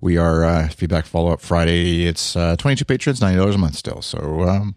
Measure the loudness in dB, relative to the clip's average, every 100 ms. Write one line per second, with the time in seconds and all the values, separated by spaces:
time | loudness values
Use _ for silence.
0 | 0 2 4 4 2 2 0 -4 -2 -2
1 | -2 -2 0 -2 0 0 2 2 0 0
2 | 0 -2 -4 -2 0 0 0 -2 0 -2
3 | -2 0 2 4 2 2 0 -2 -8 -10
4 | -10 -8 -4 0 0 0 -2